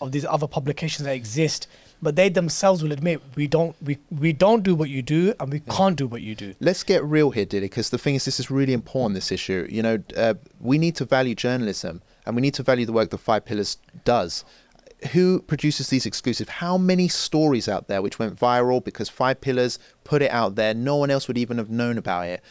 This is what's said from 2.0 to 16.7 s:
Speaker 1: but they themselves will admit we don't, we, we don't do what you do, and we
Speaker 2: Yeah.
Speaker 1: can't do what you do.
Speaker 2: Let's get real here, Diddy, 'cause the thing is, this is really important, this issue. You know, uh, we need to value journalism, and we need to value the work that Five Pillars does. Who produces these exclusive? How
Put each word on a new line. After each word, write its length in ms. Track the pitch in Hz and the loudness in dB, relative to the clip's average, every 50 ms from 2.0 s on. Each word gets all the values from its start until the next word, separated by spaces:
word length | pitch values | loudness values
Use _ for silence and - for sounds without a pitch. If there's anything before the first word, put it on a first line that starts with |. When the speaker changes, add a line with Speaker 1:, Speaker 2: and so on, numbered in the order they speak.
Speaker 1:
but 140 | 165 156 147 | -4 0 2
they 120 | 170 185 196 | 4 4 4
themselves 540 | 165 190 175 156 - - 202 196 190 165 | 2 2 0 0 0 2 4 4 4 2
will 80 | 156 151 | 0 -2
admit 320 | 147 135 156 175 165 135 - 139 - | -2 -2 0 0 -2 -2 -6 -8 -4
we 100 | 147 147 | -4 0
don't, 300 | 139 156 156 165 165 - - | 2 2 2 0 0 -4 -6
we, 180 | - 143 143 - _ - | -6 -4 -4 -6 _ -8
we 220 | 170 143 151 165 | -4 0 0 0
don't 320 | 156 127 185 208 226 226 185 | 4 4 6 6 6 4 4
do 100 | 196 175 | 2 2
what 160 | 156 156 139 | 2 0 -2
you 100 | 139 131 | -4 -4
do, 320 | 120 117 151 165 180 202 247 - | -2 0 2 2 2 2 0 -2
and 140 | 143 135 | -4 -6
we 100 | 143 151 - | -6 -6 -6
Speaker 2:
Yeah. 100 | - - | -4 0
Speaker 1:
can't 180 | - 190 196 175 | 2 2 2 2
do 140 | 135 139 117 | 0 -2 -4
what 140 | 117 117 | -4 -6
you 120 | 71 - 107 | -8 -10 -10
do. 200 | - 107 98 92 - | -10 -10 -12 -8 -2
Speaker 2:
Let's 240 | 123 170 - - | 0 0 0 2
get 220 | - - 190 165 147 | 2 2 2 2 2
real 260 | 147 151 156 151 135 | 4 4 4 4 4
here, 140 | 110 113 98 | 4 2 0
Diddy, 240 | - 104 98 98 95 | 0 0 -2 -2 -2
'cause 220 | - 123 110 - | -2 -4 -2 -2
the 80 | 123 117 | -2 -2
thing 180 | - 143 139 | 0 0 0
is, 80 | 131 - | 0 -2
this 160 | 135 - - | -2 -4 -4
is 100 | 127 - | -4 -2
really 220 | 135 139 139 131 | 0 0 2 2
important, 420 | 127 117 - - - 131 123 104 98 | 0 -2 -2 -4 -4 -2 -2 -2 -2
this 160 | 92 - - | -4 -4 -4
issue. 340 | 95 90 - - 95 90 80 - | -4 -4 -2 -2 -2 -2 -2 -2
You 120 | - 113 110 | -2 0 0
know, 140 | 113 113 104 - - - | 0 0 0 -4 -6 -2
uh, 180 | 92 113 113 104 - - - _ - | 0 2 2 0 0 -6 -18 _ -6
we 160 | 113 120 139 | -2 0 2
need 200 | 156 165 170 160 | 2 2 0 0
to 80 | - 135 | -2 -2
value 320 | - 139 131 131 123 110 | 0 2 2 2 0 -2
journalism, 640 | - - 123 127 127 117 104 92 - - 85 82 87 - _ _ _ _ | -2 -2 -2 -2 -2 -2 -4 -4 -6 -8 -10 -10 -12 -16 _ _ _ _
and 80 | 107 113 | -4 -2
we 80 | 120 | 0
need 120 | 135 143 135 | 0 0 -2
to 100 | - 123 | 0 0
value 200 | 135 131 123 120 | 2 2 2 0
the 80 | 110 | 0
work 180 | 113 110 110 - | 0 0 0 0
that 80 | 110 - | -4 -4
Five 260 | - - 110 104 - | -2 0 0 0 0
Pillars 320 | - 107 104 98 - - - _ _ - - - | -2 -4 -4 -4 -4 -6 -10 _ _ -20 -4 0
does. 400 | 120 120 113 90 82 - - - - - - _ _ _ _ _ - - _ - 135 | 0 2 2 0 -2 -6 -10 -12 -14 -20 -20 _ _ _ _ _ -20 -16 _ -8 -2
Who 300 | - 175 185 185 185 - | 2 4 4 4 4 2
produces 480 | - - 156 - - 151 - - 131 - | 0 -4 -4 -2 0 -2 -2 -2 -2 -2
these 180 | 131 127 - | 0 0 0
exclusive? 420 | 110 - - - 127 110 - 110 - | -2 -6 -4 -4 -4 -2 -2 -6 -8
How 300 | - - 170 175 | -8 -6 -2 0